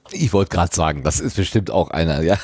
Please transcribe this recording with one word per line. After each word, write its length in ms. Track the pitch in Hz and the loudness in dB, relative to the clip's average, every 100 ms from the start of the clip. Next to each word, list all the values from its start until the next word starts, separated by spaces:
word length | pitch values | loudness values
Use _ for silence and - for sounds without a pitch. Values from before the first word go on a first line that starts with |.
| - | -12
Ich 220 | - 135 | -2 0
wollte 200 | 98 98 | 2 2
gerade 220 | 90 87 - | 0 0 0
sagen, 280 | 78 73 | 0 0
das 180 | 76 - | -2 -2
ist 160 | 139 - | -2 -2
bestimmt 340 | 92 113 92 | 0 0 0
auch 180 | 92 80 | 0 0
einer, 320 | 80 82 73 | 0 0 2
ja. 140 | 80 101 | 2 2